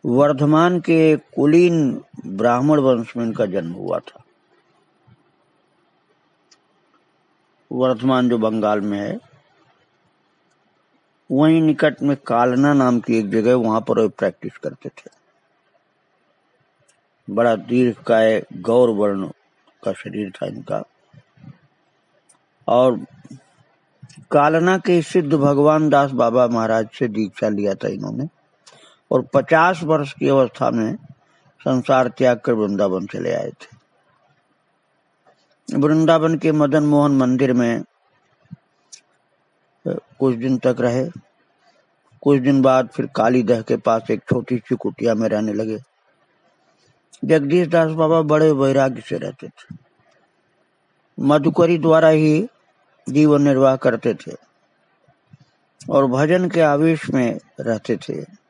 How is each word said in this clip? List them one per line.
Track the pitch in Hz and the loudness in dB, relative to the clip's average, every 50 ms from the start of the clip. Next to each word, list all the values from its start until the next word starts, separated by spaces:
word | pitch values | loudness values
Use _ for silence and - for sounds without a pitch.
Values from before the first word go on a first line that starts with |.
| - | -4
वर्धमान | 143 120 131 143 143 151 131 147 147 156 156 170 180 180 175 | 0 2 2 2 2 2 0 2 2 4 4 4 2 2 -2
के | 160 - 165 160 160 160 151 | 0 0 2 4 4 4 2
कुलीन | - - _ _ - 139 147 156 170 175 175 170 160 147 127 - - - _ - - - | 0 -2 _ _ 0 2 4 4 4 4 4 2 0 0 -2 -4 -6 -12 _ -20 -18 -14
ब्राह्मण | - 95 95 110 120 120 123 131 151 156 147 | -12 -6 -2 0 0 0 2 2 2 2 2
वंश | 135 131 127 113 113 - - | 2 2 0 0 -2 -8 -8
में | 120 117 | -8 -6
इनका | 113 104 117 110 | -6 -4 -4 -4
जन्म | 95 90 98 85 82 | -4 -4 -6 -6 -8
हुआ | 87 95 98 90 85 85 | -12 -10 -8 -6 -6 -6
था। | _ - _ - _ _ _ _ _ _ _ _ _ _ _ _ _ _ _ _ _ _ _ _ _ _ _ _ _ _ _ _ _ _ _ _ _ _ _ _ _ _ _ _ _ _ _ _ _ _ _ _ _ _ _ _ _ _ _ _ _ _ _ _ _ _ _ _ _ _ _ _ _ _ | _ -12 _ -20 _ _ _ _ _ _ _ _ _ _ _ _ _ _ _ _ _ _ _ _ _ _ _ _ _ _ _ _ _ _ _ _ _ _ _ _ _ _ _ _ _ _ _ _ _ _ _ _ _ _ _ _ _ _ _ _ _ _ _ _ _ _ _ _ _ _ _ _ _ _
वर्धमान | - 123 127 127 127 117 123 135 131 127 123 123 | -4 -2 -2 -2 -2 0 0 0 0 2 2 0
जो | 120 | 0
बंगाल | 113 107 110 110 110 107 104 107 104 | 0 0 -2 -2 -2 -2 -2 -2 -2
में | 101 104 101 101 | -4 -6 -6 -6
है, | 101 - - 240 _ _ _ _ _ _ _ _ _ _ _ _ _ _ _ _ _ _ _ _ _ _ _ _ _ _ _ _ _ _ _ _ _ _ _ _ _ _ _ _ _ _ | -6 -8 -8 -10 _ _ _ _ _ _ _ _ _ _ _ _ _ _ _ _ _ _ _ _ _ _ _ _ _ _ _ _ _ _ _ _ _ _ _ _ _ _ _ _ _ _
वहीं | 120 135 151 156 160 165 | 0 2 4 4 4 4
निकट | 160 156 147 - 156 151 123 - | 2 0 0 2 0 -2 -2 -2
में | 131 143 139 | -4 -4 -4
कालना | 135 _ - 120 117 120 127 123 127 139 147 143 | -4 _ -4 0 0 0 0 2 2 2 2 4
नाम | 139 131 123 120 117 | 2 2 2 0 0
की | - - 117 | -2 -2 -2
एक | 113 107 98 | -2 -2 -2
जगह, | 101 113 107 120 127 | -2 0 2 2 2
वहां | 127 113 110 110 113 | 2 0 -2 -2 -2
पर | - - 110 117 | -2 -2 0 0
वो | 110 98 | 0 -2
practice | - - 110 95 - _ - - - | -2 -4 -4 -4 -4 _ -16 -16 -14
करते | - - 73 71 _ _ 139 | -12 -12 -12 -12 _ _ -20
थे। | _ - _ - _ _ _ _ _ _ _ _ _ _ _ _ _ _ _ _ _ _ _ _ _ _ _ _ _ _ _ _ _ _ _ _ _ _ _ _ _ _ _ _ _ _ _ - | _ -18 _ -20 _ _ _ _ _ _ _ _ _ _ _ _ _ _ _ _ _ _ _ _ _ _ _ _ _ _ _ _ _ _ _ _ _ _ _ _ _ _ _ _ _ _ _ -8
बड़ा | 98 107 120 120 113 | -4 0 0 0 0
दीर्घकाय | 98 - 117 120 127 127 120 107 - - - 117 110 113 110 110 98 - _ - | -2 -4 -4 0 0 0 0 -2 -6 -2 0 2 2 2 2 0 -2 -4 _ -16
गौर | 95 87 113 113 123 123 117 | -10 -4 0 2 2 2 2
वर्ण | 110 101 104 101 98 95 95 - - _ _ _ _ _ _ _ _ _ - | 2 0 -2 -2 -2 -4 -8 -10 -12 _ _ _ _ _ _ _ _ _ -8
का | 113 95 | -8 -8
शरीर | - - 110 - 107 104 95 | -8 -12 -12 -8 -8 -10 -10
था | - - - | -10 -12 -12
इनका। | 98 104 - - - - - - _ _ _ _ _ _ - _ _ _ _ - - - _ _ _ _ _ _ _ _ _ _ _ _ _ _ _ _ _ _ _ _ _ _ | -10 -10 -14 -10 -8 -8 -10 -10 _ _ _ _ _ _ -20 _ _ _ _ -20 -20 -20 _ _ _ _ _ _ _ _ _ _ _ _ _ _ _ _ _ _ _ _ _ _
और | - 110 123 127 131 120 104 - _ _ - _ - - 131 _ _ _ _ _ _ _ _ _ _ _ _ - - - - - _ | 0 2 2 2 2 0 -2 -10 _ _ -20 _ -20 -20 -20 _ _ _ _ _ _ _ _ _ _ _ _ -20 -20 -20 -20 -10 _
कालना | - 147 143 151 160 165 170 185 185 | 2 2 4 4 2 2 2 2 0
के | 180 - - 180 170 | 0 0 0 0 0
सिद्ध | 156 - - 185 160 143 160 | 0 0 -2 -2 0 2 0
भगवान | 147 139 143 143 139 147 151 156 156 156 151 | 2 2 2 2 4 2 4 4 2 2 2
दास | 139 143 143 139 | 2 2 2 0
बाबा | 135 120 120 117 113 127 123 | 0 0 0 2 2 2 2
महाराज | 117 120 117 113 110 110 113 107 107 - | 2 0 -2 -2 0 -2 -2 -2 -4 -6
से | - 123 | -6 -6
दीक्षा | 117 104 110 110 95 _ - - 107 | -4 -2 -4 -6 -6 _ -6 -4 -4
लिया | 104 101 101 101 98 | -2 -2 -4 -4 -4
था | - - | -4 -6
इन्होंने | 101 101 101 104 101 110 120 143 165 _ _ _ _ _ _ _ - _ _ _ _ _ _ _ _ | -8 -6 -6 -10 -10 -8 -8 -8 -10 _ _ _ _ _ _ _ -20 _ _ _ _ _ _ _ _
और | - 131 120 - - | -2 -2 -2 0 -2
पचास | 139 127 - 165 160 165 180 185 160 170 | -2 2 2 2 4 4 2 0 -2 -2
वर्ष | 151 160 147 143 139 - | -2 -2 -2 -2 -6 -8
की | - - 139 | -4 -2 0
अवस्था | 139 135 127 120 - - 131 120 | 2 2 2 0 -2 -4 -4 -2
में | 120 117 110 113 185 - - - - _ _ _ _ _ _ _ _ _ | -2 -2 -4 -4 -6 -10 -16 -20 -20 _ _ _ _ _ _ _ _ _
संसार | - 139 131 127 - - 135 127 127 | -4 -2 -2 -2 0 0 2 2 2
त्याग | 120 - - 135 127 120 107 | -2 -2 0 0 0 0 0
कर | - - 120 | -2 -2 -2
वृंदावन | 107 107 98 101 98 101 98 92 92 98 | 0 -2 -2 -2 -2 -2 -2 -2 -4 -6
चले | 101 - - 87 82 85 | -8 -10 -10 -6 -6 -6
आए | - - - | -6 -6 -10
थे। | - _ - _ - _ _ _ _ _ _ _ _ _ _ _ _ _ _ _ _ _ _ _ _ _ _ _ _ _ _ _ _ _ _ _ _ _ _ _ _ _ _ - - | -12 _ -20 _ -20 _ _ _ _ _ _ _ _ _ _ _ _ _ _ _ _ _ _ _ _ _ _ _ _ _ _ _ _ _ _ _ _ _ _ _ _ _ _ -8 -4
वृंदावन | 143 139 151 156 160 160 160 165 160 156 160 165 | -2 0 2 2 2 4 4 4 2 2 0 -2
के | 143 - 160 | 0 0 0
मदन | 151 151 147 139 143 156 147 | 0 2 0 2 2 0 0
मोहन | 147 147 147 147 147 | 2 2 2 2 2
मंदिर | 139 135 127 123 131 123 139 127 123 | 2 2 0 0 0 0 0 0 0
में, | 123 120 117 117 - | 0 0 -2 -2 -4
अ, | - _ _ _ _ _ _ _ _ _ _ _ _ _ - _ _ _ _ _ _ _ - _ _ _ _ _ _ _ _ _ _ _ _ _ _ _ _ _ _ | -8 _ _ _ _ _ _ _ _ _ _ _ _ _ -20 _ _ _ _ _ _ _ -20 _ _ _ _ _ _ _ _ _ _ _ _ _ _ _ _ _ _
कुछ | 160 - - _ _ _ _ 131 131 123 | -8 -8 -8 _ _ _ _ -2 -2 -2
दिन | 113 120 131 131 | -4 -4 -4 -4
तक | 120 - 131 120 123 | -2 -2 -2 -2 0
रहे। | 120 123 117 - 127 170 - - _ _ _ _ _ _ _ _ _ _ _ _ _ _ _ _ _ _ _ _ | -2 -2 -2 -2 -6 -6 -10 -18 _ _ _ _ _ _ _ _ _ _ _ _ _ _ _ _ _ _ _ _
कुछ | - 139 143 135 | 0 0 2 2
दिन | 123 143 139 135 | 2 2 2 4
बाद | 131 135 131 131 123 110 | 4 4 2 2 0 -2
फिर | - - 120 - _ | -6 -8 -8 -6 _
कालीदह | - 110 117 127 127 113 101 120 113 | -2 0 2 2 0 0 0 -2 -2
के | 110 - 117 | 0 -4 -4
पास | 107 _ 123 113 113 110 - | -2 _ 0 -2 0 -2 -6
एक | 113 98 | -6 -6
छोटी | _ - - 123 - - 127 | _ -4 -4 -4 -2 -4 -6
सी | 117 _ - 127 | -8 _ -8 -10
कुटिया | - - 101 - - 113 117 113 | -8 -8 -10 -8 -4 -4 -2 -2
में | 107 113 107 | -2 -2 -2
रहने | 104 104 110 107 101 | -2 -2 -4 -4 -6
लगे। | 104 113 110 110 107 131 _ _ _ _ _ _ _ _ _ _ _ _ _ _ _ _ _ _ _ _ _ _ _ _ _ - _ - | -6 -6 -6 -8 -12 -12 _ _ _ _ _ _ _ _ _ _ _ _ _ _ _ _ _ _ _ _ _ _ _ _ _ -16 _ 0
जगदीश | 147 160 156 139 139 156 180 175 | 2 2 2 2 2 0 0 0
दास | 151 175 165 165 156 | 2 2 0 2 0
बाबा | 160 160 160 156 165 165 | 0 0 0 2 2 2
बड़े | 160 147 151 156 156 160 | 2 2 2 4 4 2
वैराग्य | 147 135 139 135 135 139 135 131 127 113 | 2 2 0 2 2 2 0 0 -2 -8
से | - - - | -10 -10 -8
रहते | - - - 135 _ - | -8 -8 -10 -14 _ -20
थे, | - _ - - _ - - _ _ _ _ _ _ _ _ _ _ _ _ _ _ _ _ _ _ _ _ _ _ _ _ _ _ _ - | -20 _ -20 -20 _ -20 -20 _ _ _ _ _ _ _ _ _ _ _ _ _ _ _ _ _ _ _ _ _ _ _ _ _ _ _ -4
मधुकरी | - 139 147 151 139 160 156 - 170 165 175 | 0 2 2 2 2 0 2 2 2 2 2
द्वारा | 165 151 165 160 160 160 | 0 2 4 4 6 6
ही | 156 160 156 156 151 151 160 214 254 _ _ _ _ _ _ _ _ _ _ _ - | 4 4 4 4 2 2 0 -2 -4 _ _ _ _ _ _ _ _ _ _ _ -2
जीवन | 127 147 151 151 147 143 | 2 2 4 4 4 4
निर्वाह | 143 143 135 131 135 131 131 | 4 2 4 4 4 2 2
करते | 127 - 131 113 110 - 123 104 | 2 0 0 0 0 -4 -4 -4
थे | - - - - - _ _ _ _ _ _ _ _ _ _ _ _ _ _ _ _ _ _ - _ _ _ _ _ _ _ _ _ - - | -4 -10 -18 -18 -18 _ _ _ _ _ _ _ _ _ _ _ _ _ _ _ _ _ _ -20 _ _ _ _ _ _ _ _ _ -10 -2
और | - 139 139 | 0 0 2
भजन | 127 123 135 147 151 175 185 185 170 | 2 0 0 0 2 2 0 0 0
के | - 165 | 2 2
आवेश | 160 147 143 143 160 165 160 151 - - | 4 4 4 2 2 2 0 0 -4 -4
में | - 135 123 117 - - _ _ _ - | -2 0 0 -2 -4 -6 _ _ _ -8
रहते | - 117 113 104 _ - 113 | -4 -4 -4 -4 _ -4 -6
थे। | - - - - 76 67 - - _ _ | -6 -4 -10 -10 -10 -10 -14 -20 _ _